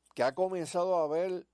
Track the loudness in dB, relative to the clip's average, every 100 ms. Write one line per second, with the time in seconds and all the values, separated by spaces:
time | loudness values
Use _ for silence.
0 | _ 0 0 2 -2 -2 -4 0 2 2
1 | 2 0 -2 -4 -10